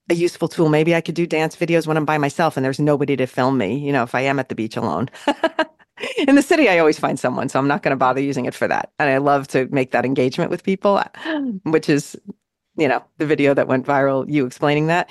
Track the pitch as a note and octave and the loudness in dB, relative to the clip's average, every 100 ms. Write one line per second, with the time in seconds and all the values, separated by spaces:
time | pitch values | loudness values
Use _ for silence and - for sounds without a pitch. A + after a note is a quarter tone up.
0 | - E3+ F3 - E3 - D#3+ D3+ D#3+ E3 | -4 0 0 -2 -4 0 2 4 4 2
1 | E3 D#3 E3+ D#3 D#3+ - E3 E3+ D#3 D#3 | 0 -4 -2 0 -2 -2 0 0 0 -2
2 | D3 D#3 C#3+ - D#3+ C#3+ C3 C#3 D3+ C#3+ | 0 0 -2 0 0 0 -4 0 0 2
3 | C#3+ C3+ B2+ - B2+ C3+ F#2+ C3+ C#3+ C#3 | 0 -2 -2 0 0 0 -2 -4 -2 -2
4 | A#2+ B2+ C3+ C#3 B2+ A2 A2 A#2+ G#2+ D#2+ | -2 -2 -2 -2 -4 -6 -6 -4 -4 -4
5 | - - - - D#4+ - D#4+ _ _ - | -6 -6 -6 -2 -4 -4 -6 _ _ -14
6 | - A#4 C#4 C#4 C4+ E4+ B3 F3 D#3 D#3+ | -10 -2 4 4 4 4 4 4 4 2
7 | D3 D3 B2+ B2+ C3+ C3+ C#3 C#3+ D#3 C3 | -2 -2 -4 -4 -4 -2 0 0 -2 0
8 | C3 C3 C#3 B2+ B2+ - G#2+ B1 - - | 0 0 -2 -2 -4 -4 -2 -2 -4 -2
9 | D3 C3+ C#3+ C#3+ C3+ C#3 B2+ C#3+ C3+ A#2+ | 0 2 2 2 2 -2 0 -2 0 0
10 | B2 C3+ C3 D3+ E3+ F3 - F#3+ G3+ G3 | 0 0 0 0 -4 -4 -4 -2 0 0
11 | - - D#4+ D#4 C4+ F#3+ D#3+ D#3 D#3 D3 | -2 -8 -8 -6 -6 -6 0 0 2 0
12 | - - G3+ - _ _ _ - C#3 A#2+ | 0 -16 -20 -20 _ _ _ -2 0 0
13 | - - D3+ D3 C#3+ C#3 B2+ C3 B2 C#3 | -4 -6 -2 2 2 2 2 0 0 2
14 | C#3 C3+ B2+ D3 B2+ - D3 D3 D#3 F3 | 2 0 -2 -2 -2 -2 0 0 2 0
15 | - | -2